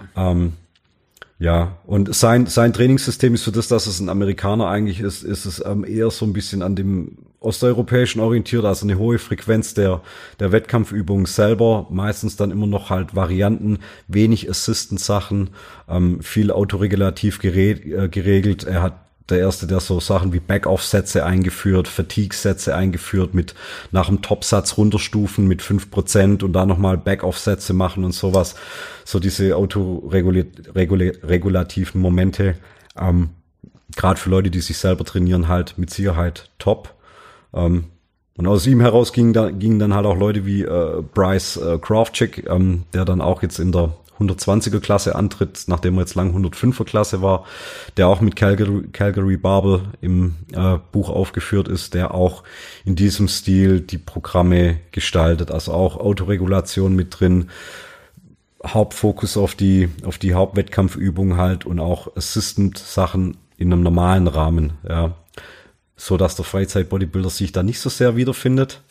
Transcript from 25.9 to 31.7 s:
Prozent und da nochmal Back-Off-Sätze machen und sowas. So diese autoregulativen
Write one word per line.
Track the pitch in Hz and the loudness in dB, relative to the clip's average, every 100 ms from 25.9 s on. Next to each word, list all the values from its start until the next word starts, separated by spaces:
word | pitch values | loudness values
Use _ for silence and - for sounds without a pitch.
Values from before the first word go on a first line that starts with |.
Prozent | - - 104 98 98 | -4 0 2 4 2
und | 98 | 2
da | 90 | 2
nochmal | 95 87 98 92 | 2 2 2 0
Back-Off-Sätze | - 98 92 - - 95 - | -2 -2 -2 -4 -4 -4 -2
machen | 92 92 92 | 0 0 -2
und | 92 | -4
sowas. | 87 98 92 85 - - - - - | -2 0 2 0 -4 -16 -16 -16 -18
So | - 98 | -6 -2
diese | 95 - 95 82 | 0 0 2 2
autoregulativen | 98 104 92 87 - 92 90 92 - - - 95 87 92 90 - 78 90 95 90 87 | 0 -2 -2 -4 -2 0 2 2 0 -8 -6 -2 2 2 0 -2 0 0 2 0 -2